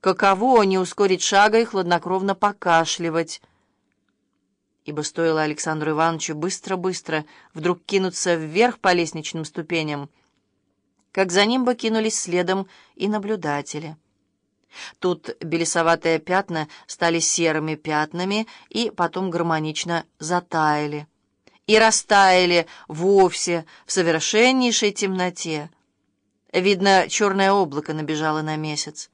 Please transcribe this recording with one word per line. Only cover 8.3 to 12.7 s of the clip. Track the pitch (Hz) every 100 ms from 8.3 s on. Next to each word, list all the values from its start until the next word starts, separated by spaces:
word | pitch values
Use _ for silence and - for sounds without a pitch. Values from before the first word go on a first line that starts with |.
вверх | 170 156 160 240 -
по | 196
лестничным | 175 165 165 151 165
ступеням, | 156 - 156 170 156 147 143 _ _ _ _ _ _ _ _ _ _
как | - 190
за | 175
ним | 208 254
бы | 247
кинулись | 247 220 220 220 214
следом | - 175 175 190 190